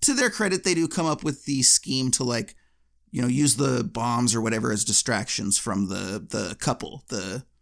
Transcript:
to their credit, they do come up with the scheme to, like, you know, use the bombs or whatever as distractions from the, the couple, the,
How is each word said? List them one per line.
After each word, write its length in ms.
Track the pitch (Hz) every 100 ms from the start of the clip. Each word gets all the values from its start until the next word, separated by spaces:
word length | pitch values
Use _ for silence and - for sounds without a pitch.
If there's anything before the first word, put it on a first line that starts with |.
to 120 | -
their 160 | 240 247
credit, 340 | - 208 185 190
they 80 |
do 140 | 165 160
come 160 | - 165
up 180 | 151
with 220 | 156 139 -
the 160 | 135
scheme 480 | 127 - - 131 127
to, 120 | - 127
like, 300 | 117 101 - _ _ _ _ _
you 100 | 123
know, 80 | 123
use 260 | 127 147 123
the 280 | 139 123
bombs 520 | 110 117 117 120 123 113
or 60 |
whatever 300 | 113 113 120
as 100 | 104
distractions 760 | - 104 - 107 110 - 98 -
from 300 | - 95 95
the, 380 | 95 95 104 -
the 260 | 107 90 107
couple, 460 | - 120 87 143 -
the, 360 | 110 92 113 - _